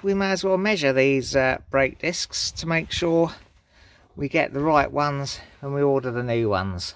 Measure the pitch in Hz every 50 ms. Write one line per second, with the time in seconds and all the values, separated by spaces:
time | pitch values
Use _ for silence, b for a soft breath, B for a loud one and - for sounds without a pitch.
0 | - 196 196 196 196 190 190 185 180 190 190 185 190 208 220 185 151 139 131 131
1 | 131 139 139 135 123 120 135 139 131 131 131 - - - - 135 135 131 - -
2 | - 151 175 - - - - - - - - - - 165 165 165 160 - - -
3 | 175 170 165 165 165 160 B B B B _ _ _ b b b b b b b
4 | b b b - 143 139 - 165 151 - - 135 143 156 156 147 139 - - 143
5 | 147 147 143 139 139 139 - - B B B B - 139 139 143 143 143 139 135
6 | 127 127 117 123 123 123 117 117 117 107 101 92 92 98 92 87 - - -